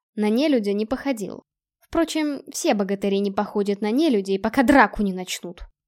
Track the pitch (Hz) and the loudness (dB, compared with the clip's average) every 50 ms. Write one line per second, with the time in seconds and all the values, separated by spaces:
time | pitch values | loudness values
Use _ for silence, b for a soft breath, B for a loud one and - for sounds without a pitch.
0 | _ _ _ 214 208 214 220 247 302 320 277 240 202 202 202 202 220 214 269 254 | _ _ _ -2 0 2 2 2 2 4 2 2 2 0 -2 -2 -2 -4 -4 -4
1 | - 277 269 214 196 175 - - - _ _ _ _ _ _ _ _ _ - 330 | -4 -4 -4 -4 -6 -10 -12 -14 -18 _ _ _ _ _ _ _ _ _ -2 -2
2 | 330 320 - 311 302 294 285 269 - - - - - 339 240 202 202 190 202 196 | 0 0 -2 -2 -2 -2 -4 -6 -10 -12 -10 -2 0 0 2 2 0 -2 -2 -2
3 | 202 202 196 196 202 202 196 208 208 202 - 208 202 202 202 196 214 208 226 269 | -2 0 0 0 0 -2 -2 -4 -4 -2 -2 -2 -2 -2 -2 -2 -2 -2 0 2
4 | 339 320 240 196 190 196 196 190 196 220 - 277 254 226 285 269 220 202 - - | 2 2 2 2 0 0 -2 -2 -2 0 2 2 4 6 6 6 6 4 2 -2
5 | 208 196 180 185 180 - - - - 175 175 - - - _ _ _ | -4 -2 -4 -6 -8 -8 -10 -10 -10 -12 -14 -14 -18 -20 _ _ _